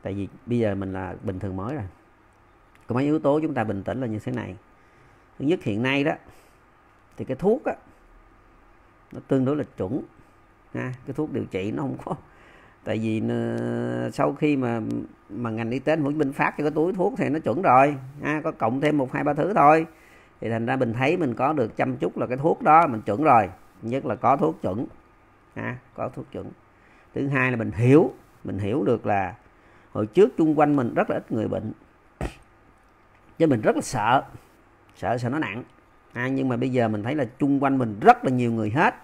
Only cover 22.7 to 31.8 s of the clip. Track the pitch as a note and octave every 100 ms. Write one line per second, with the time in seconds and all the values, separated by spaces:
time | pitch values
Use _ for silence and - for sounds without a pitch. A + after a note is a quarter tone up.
22.7 | D#3 E3 A2+ - G#2 D3+ A#2+ F#2+ F#2 -
23.7 | - A2+ C3 D3+ G#2 A#2 C#3+ D3+ - -
24.7 | G2 - - _ _ _ _ _ - A2
25.7 | B2 _ - A#2 C3 - - F#2 - _
26.7 | _ _ - _ - C#3 C#3 B2+ B2+ A2
27.7 | E2+ A#2+ C#3+ F#3 - - _ - G2+ G2
28.7 | B2+ F#3 A2+ - G2+ F#2 A2+ - _ _
29.7 | - _ G#2+ A2 F3 A3+ - D#3+ D3+ D3
30.7 | C#3+ A#2 - A3 - - B2+ G#2 F#2+ G#2+
31.7 | -